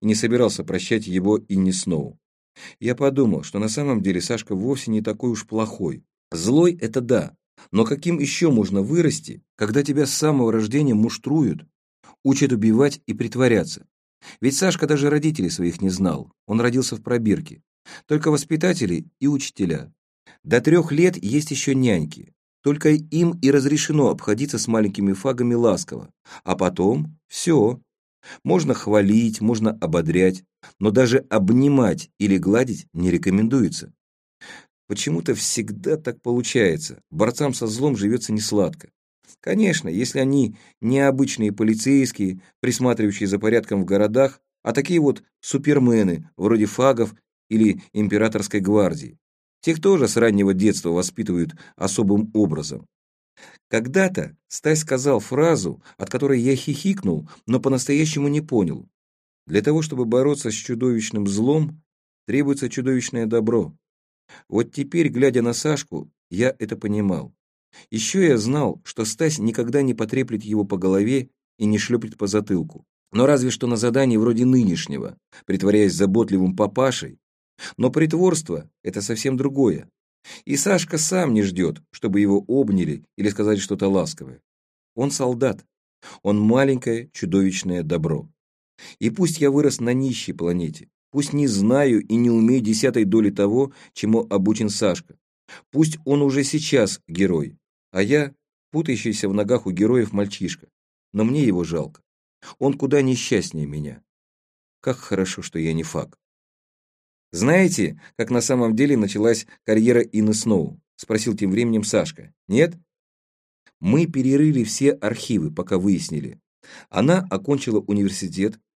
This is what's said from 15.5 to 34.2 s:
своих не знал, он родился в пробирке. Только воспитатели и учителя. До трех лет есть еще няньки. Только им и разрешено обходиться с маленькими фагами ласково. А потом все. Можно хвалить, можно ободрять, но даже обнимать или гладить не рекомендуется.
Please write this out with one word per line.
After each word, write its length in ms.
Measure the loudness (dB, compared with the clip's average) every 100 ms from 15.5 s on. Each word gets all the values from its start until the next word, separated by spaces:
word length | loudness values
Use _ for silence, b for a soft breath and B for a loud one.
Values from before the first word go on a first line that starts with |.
своих 300 | -2 -4 -2
не 100 | -2
знал, 420 | 0 -2 -2 -10 _ -4
он 140 | 0
родился 360 | 2 0 -2 -6
в 60 |
пробирке. 600 | -4 -2 0 0 -4 -18 _ _ B B -6
Только 240 | -2 0
воспитатели 760 | -2 -2 -2 0 0 -2 -4 -6 -4
и 80 | -2
учителя. 640 | -2 -4 -4 -2 -4 -8 _ _ _ b b
До 180 | 0 2
трех 300 | 4 2 2
лет 320 | 2 2 0
есть 280 | -2 -2 -2
еще 220 | -4 -2
няньки. 600 | 2 2 2 -2 -10 -20 _ _ _
Только 280 | -2 2 2
им 480 | 2 0 0 0 2
и 100 | 4
разрешено 560 | 4 4 0 0 2 2
обходиться 500 | 0 -2 -2 -2 -4
с 80 | -2
маленькими 460 | 0 0 0 -2
фагами 420 | 0 -2 -2 0
ласково. 560 | 2 2 2 -4 -14 -16 _ B B
А 140 | -6 -2
потом 600 | 0 2 0 0 -4 -12 _
все. 520 | -6 0 2 2 -2 _ _ _ _ B B
Можно 320 | -2 0 0
хвалить, 680 | -2 2 4 4 4 2 0
можно 300 | -2 0 -2 -2
ободрять, 600 | -2 0 0 2 2 0 _ _ B -4
но 120 | 0
даже 280 | 4 4 2 2
обнимать 800 | 0 2 4 4 4 2 0 -6 -2
или 200 | 0 2
гладить 480 | 2 2 0 -4 -10
не 180 | -4 0
рекомендуется. 800 | 0 2 2 2 2 0 -4 -14 _ _ _